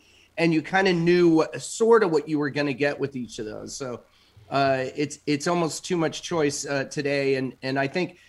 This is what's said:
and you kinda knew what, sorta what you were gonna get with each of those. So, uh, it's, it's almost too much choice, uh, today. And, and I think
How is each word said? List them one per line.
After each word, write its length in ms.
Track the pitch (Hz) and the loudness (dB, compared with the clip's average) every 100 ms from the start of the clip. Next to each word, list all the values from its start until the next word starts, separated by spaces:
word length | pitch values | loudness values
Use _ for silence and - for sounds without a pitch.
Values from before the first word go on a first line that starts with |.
| _ _ _ - | _ _ _ 0
and 160 | 170 | 2
you 100 | 160 | 2
kinda 300 | 147 190 190 | 2 2 2
knew 360 | 180 165 180 175 | 4 4 6 6
what, 340 | 156 151 139 | 6 4 -2
sorta 460 | - - 226 226 202 | -10 0 4 6 6
what 200 | 156 156 | 2 0
you 120 | 151 | -2
were 100 | 147 | -2
gonna 220 | 135 147 | -2 -2
get 260 | 120 143 139 | 0 -2 0
with 160 | 139 | -4
each 240 | 131 113 - | -6 -10 -10
of 80 | 107 | -10
those. 260 | 107 107 | -10 -12
So, 280 | - 131 113 - _ _ - - | -10 -10 -10 -14 _ _ -20 -6
uh, 360 | 139 139 131 131 - | -2 0 0 -2 -4
it's, 240 | 147 - - | -6 -4 -4
it's 180 | 147 175 | -2 0
almost 380 | 175 165 - | 0 -2 -4
too 120 | - 175 | -4 -2
much 260 | 156 - | -2 -4
choice, 440 | - 175 147 143 143 | -6 -2 -2 -2 -4
uh, 200 | 143 135 | -4 -4
today. 500 | - 139 143 139 135 | -6 -2 -2 0 0
And, 180 | 131 - | -2 -6
and 160 | 135 135 | -6 -2
I 80 | 139 | -2
think 320 | 185 175 - | -2 -4 -6